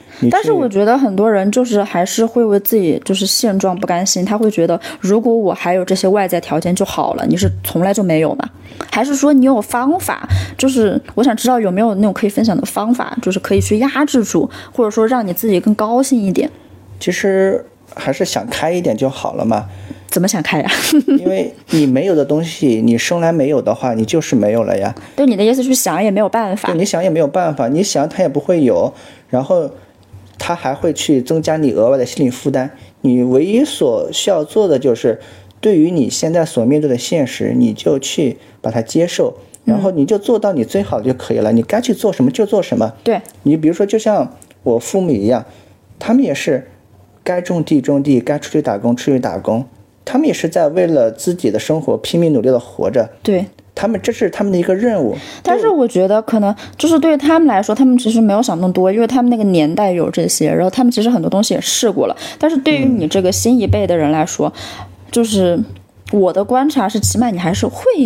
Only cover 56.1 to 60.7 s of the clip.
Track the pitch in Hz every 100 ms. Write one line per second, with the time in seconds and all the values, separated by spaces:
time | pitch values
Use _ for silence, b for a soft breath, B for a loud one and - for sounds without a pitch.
56.1 | 208 220 226 202 208 B B 311 320 320
57.1 | 294 285 320 320 202 208 214 262 247 220
58.1 | 226 220 202 247 170 185 185 185 208 233
59.1 | 254 240 240 208 180 151 175 202 180 156
60.1 | - 170 - 156 160 185